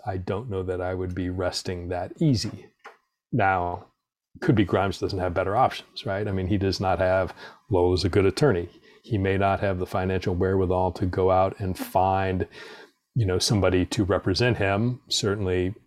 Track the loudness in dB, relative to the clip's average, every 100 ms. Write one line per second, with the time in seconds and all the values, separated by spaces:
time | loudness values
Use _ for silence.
0 | -8 -6 -4 -6 -4 -6 -4 -4 -4 -4
1 | -4 -4 -4 -2 -2 -4 -6 -8 -6 -6
2 | -6 0 2 2 0 -10 -18 _ -20 -20
3 | _ _ _ 0 2 2 0 -6 -12 _
4 | _ _ _ -6 2 4 4 2 0 -2
5 | -4 -2 -2 -2 0 2 2 0 -14 -10
6 | -6 -4 -2 -2 0 2 0 0 0 2
7 | 2 2 0 -6 -18 -16 -2 2 4 2
8 | 2 2 2 4 2 2 -2 -12 -20 -18
9 | -4 -2 0 2 2 2 0 -2 -2 -2
10 | 0 -2 -2 0 2 2 2 2 0 -2
11 | -4 0 2 4 2 0 -6 -6 -2 0
12 | 2 2 0 -2 -4 -8 -18 -20 -20 _
13 | _ -2 0 0 2 2 4 2 0 0
14 | 0 0 0 0 2 2 0 0 0 -4
15 | -4 -2 -2 -2 0 0 -2 -4